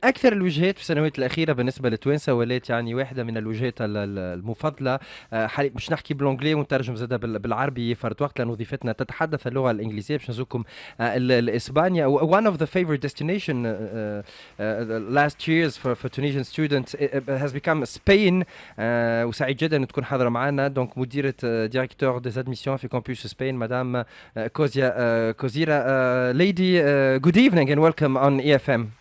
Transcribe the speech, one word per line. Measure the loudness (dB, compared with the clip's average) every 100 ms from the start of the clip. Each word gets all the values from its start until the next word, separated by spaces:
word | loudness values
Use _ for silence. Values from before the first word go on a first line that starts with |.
أكثر | 0 2 2
الوجهات | 2 0 2 0 -2
في |
السنوات | -2 0 0 0
الأخيرة | -2 0 0
بالنسبة | 0 -2 0 -2
لتوانسة، | 0 0 0 0
ولات | 0 0 -2 -2
يعني | -4 -2 -4
واحدة | -4 -6
من | -4 -4
الوجهات | -4 -2 -4 -2
ال-، | -4 -2
ال-، | -4 -4 -6 -6
المفضلة. | -8 -4 -6 -4 -2 -4 -6 -20 -6
آه، | -4 -2
حالي-، | -2 -2
باش | -4 -6
نحكي | -6 -4
بالأنجلي | -2 0 0 0
ونترجم | 0 0 -2 -2 -6
زادة | -4 -4
بال-، | -4 -4
بالعربي | -4 -2 -2 -2 -4 -2
فرد | -4 -4
وقت، | -4 -2
لأن | -4
وظيفتنا | -4 -8 -6 -6
تتحدث | -4 -6 -4 -4 -2 -4
اللغة | 0 0
الإنجليزية، | 0 -4 -6 -4 -6
باش | -4
نزوركم، | -8 -6 -6 -8 -14 -18 -4
آه، | -2 0
ال-، | 4
الإسبانيا. | 4 4 -2 0 2 2 4 4
و-، | 4 4 4
one |
of | 4 0
the | 0
favorite | 0 0 -2 -4
destination، | -4 -4 -2 -2
آه، | -2 -2 -4
آه، | -6 -6 -6 -6 -10 -18 -20 -6
آه، | -4 -2 -2 -4 0 2 2
last | 0 0
years | 2 2 -2
for، | -4 -4
for | -4
Tunisian | -4 -2 -2 -4
students، | -2 0 0 -2 -4
آه، | -2 -2 -2
آه، | -2 -2
has |
become | -2 -2 0 -2
Spain. | -2 4 4 4 2 -2 -10 -18 -4
آه، | -2 0 2 0 -2
وسعيد | -2 -4 0
جدا | 0 0
أن | 0
تكون | -4 -4
حاضرة | 0 0
معنا. | 2 0 0 0
دونك، | 0 -4 -4
مديرة، | -4 -2 -2 -2
آه، | -2 0 0
directeur | -2 -2 0 0 0
des | -4
admissions | -4 -6 -6 -4 -4
في | -4
كامبوس | -6 -6 -8 -10
سبين، | -6 -4 -2
مدام | -2 -2
Um, | -2 -4
uh, | -4 -12 -12 -6
uh, | -6
Kozia, | -2 0 2 0 2
uh, | 2 2 0
Kozira, | -2 -4 -2 2 2 2
uh, | 2 2 2 2
lady, | 2 2 4 4 4
uh, | 4 4 4 4
good | 6 6
evening | 6 6 4
and | 6
welcome | 4 4 0 4
on | 4 4
E | 4
F | 4 4
M. | 0 -2 -10